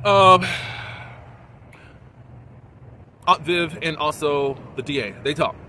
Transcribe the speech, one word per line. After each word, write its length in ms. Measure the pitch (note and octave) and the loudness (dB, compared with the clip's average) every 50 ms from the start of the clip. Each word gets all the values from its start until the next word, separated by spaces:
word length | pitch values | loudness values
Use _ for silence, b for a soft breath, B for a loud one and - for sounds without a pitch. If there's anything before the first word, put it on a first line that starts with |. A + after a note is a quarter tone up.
| - | 2
Um, 400 | G#3 G3 G3 F#3+ F#3 F#3 F3+ F3+ F3+ B B B B B B B B B B B B B B B B B B - - - - - - B B B B B B B - - - - - - - - - - - - - - - - - - - - - - _ - | 4 6 8 8 8 8 8 6 -2 B B B B B B B B B B B B B B B B B B -20 -20 -20 -20 -20 -20 B B B B B B B -20 -20 -20 -20 -20 -20 -20 -20 -20 -20 -20 -20 -20 -20 -20 -20 -20 -20 -20 -20 -20 -20 _ 0
Aunt 140 | E3+ F#3 - D3 | 0 0 0 0
Viv 340 | D#3 F3 F3 E3+ D#3+ D#3+ G3+ D#3+ | -4 -2 -2 -2 -4 -6 -6 -6
and 120 | E3 D#3 | -6 -4
also 600 | C#3+ D3 D3+ D3+ - D#3 D3 C#3+ C#3+ C#3 C#3 C3+ C3+ - - - | -2 -4 -4 -2 -2 -2 -2 0 0 0 -2 -4 -6 -12 -12 -10
the 60 | - | -10
D 200 | A#2+ C3 C#3+ C3+ | -6 -4 -4 -4
A, 120 | A2 G2+ F#2+ - - | -4 -6 -8 -6 -6
they 120 | C3+ D3+ | -4 0
talk. 200 | D#3+ D3+ G#2 - - - | 0 -2 -2 -2 -10 -18